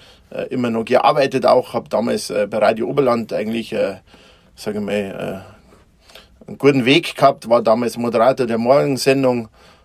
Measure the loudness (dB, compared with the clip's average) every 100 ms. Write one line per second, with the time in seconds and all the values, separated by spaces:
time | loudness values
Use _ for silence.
0 | -20 _ _ -10 -8 -4 -2 -2 0 2
1 | 2 2 0 0 2 2 0 -8 -4 -4
2 | -2 -4 -4 -4 -2 0 0 0 -2 0
3 | 0 0 -2 -6 -4 -6 -6 -4 -4 -6
4 | _ _ _ _ _ -12 -8 -6 -4 -4
5 | -6 -8 -10 -10 -14 -20 _ -20 _ _
6 | _ -20 -20 _ -18 0 2 4 4 2
7 | 0 2 2 2 0 2 4 2 0 -4
8 | -2 2 2 2 -2 -2 2 4 2 0
9 | 0 2 2 0 -4 _ -20 _